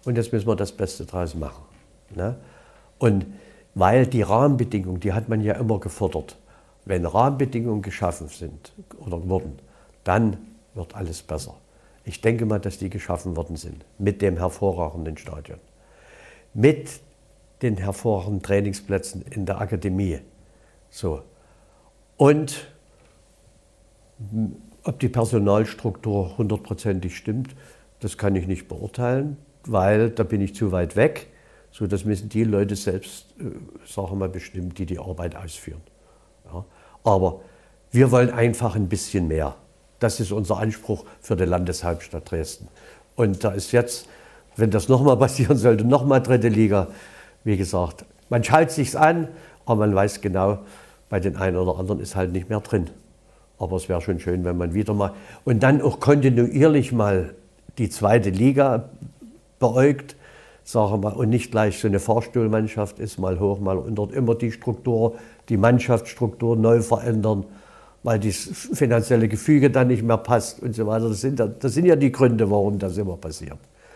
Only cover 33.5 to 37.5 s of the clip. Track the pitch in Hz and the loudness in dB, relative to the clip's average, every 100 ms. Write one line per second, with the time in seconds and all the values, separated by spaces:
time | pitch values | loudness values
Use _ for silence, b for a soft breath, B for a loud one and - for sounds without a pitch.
33.5 | - - - - - 90 98 95 92 - | -12 -18 -20 -14 -8 -6 -4 -6 -6 -12
34.5 | 95 90 87 87 87 92 85 85 - 87 | -10 -10 -8 -8 -8 -10 -8 -8 -10 -14
35.5 | - - 80 - b b b b b - | -14 -16 -18 -20 b b b b b -16
36.5 | 85 - b b b 113 98 92 - B | -14 -14 b b b 2 2 2 -2 B